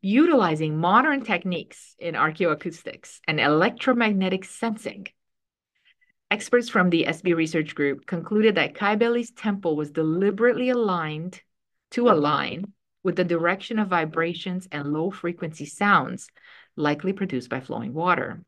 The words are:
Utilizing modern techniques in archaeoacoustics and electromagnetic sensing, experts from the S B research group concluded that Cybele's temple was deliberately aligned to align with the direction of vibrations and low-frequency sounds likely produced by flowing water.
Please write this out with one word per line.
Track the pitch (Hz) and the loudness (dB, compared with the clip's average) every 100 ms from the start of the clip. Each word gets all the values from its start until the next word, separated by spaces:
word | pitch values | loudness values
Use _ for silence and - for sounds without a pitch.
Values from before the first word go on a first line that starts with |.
Utilizing | 196 226 339 285 185 156 156 151 | 2 4 6 6 4 2 -2 0
modern | 170 202 311 277 226 | 4 4 4 0 -2
techniques | 180 185 170 - - - _ | -4 -2 -6 -8 -18 -20 _
in | - | -8
archaeoacoustics | 143 151 156 175 151 180 160 - - - - - | -2 -2 0 0 0 -6 -10 -16 -16 -20 -12 -4
and | 156 | 0
electromagnetic | - 151 190 - - 240 220 196 190 190 190 | 4 4 2 0 0 2 2 2 0 -2 -6
sensing, | - 226 214 - 202 190 _ _ _ _ _ _ _ _ _ _ _ _ | -6 -6 -4 -10 -12 -18 _ _ _ _ _ _ _ _ _ _ _ _
experts | 208 - 240 240 | -4 2 2 2
from | 214 180 | 2 4
the | 170 156 | 4 2
S | 160 | 0
B | 180 | 0
research | 165 160 165 156 - | 0 2 0 -4 -2
group | 143 139 - | -2 -2 -6
concluded | 170 - 214 220 185 | -8 -2 2 4 4
that | 147 - | -2 0
Cybele's | 202 208 233 240 233 | 0 2 2 0 -4
temple | - 220 202 180 151 | -6 -4 -2 -2 -2
was | 151 | -2
deliberately | - 156 170 196 196 240 240 247 | -2 0 2 0 2 2 2 0
aligned | 247 220 180 156 151 175 - _ _ _ _ _ | 0 0 -2 -4 -6 -10 -12 _ _ _ _ _
to | - 190 | 0 4
align | 175 147 143 139 110 202 _ _ _ | 4 4 2 -2 -6 -10 _ _ _
with | 190 165 | -4 0
the | |
direction | 175 170 170 190 - 220 | 0 2 0 -2 -4 -2
of | 202 | 0
vibrations | 180 160 160 165 170 - 180 180 | 0 0 -2 -2 -4 -6 -8 -8
and | 147 143 | -8 -4
low-frequency | 151 170 190 175 170 165 160 151 | -2 -4 -4 -6 -6 -10 -10 -14
sounds | - 202 185 127 - - _ - - _ - | -2 4 4 2 -8 -14 _ -20 -20 _ -2
likely | 147 147 185 | 0 0 -2
produced | 190 190 127 123 | -2 -4 -4 -4
by | 127 | -8
flowing | 135 113 117 | -6 -8 -8
water. | 139 175 170 - - | -4 0 0 0 -8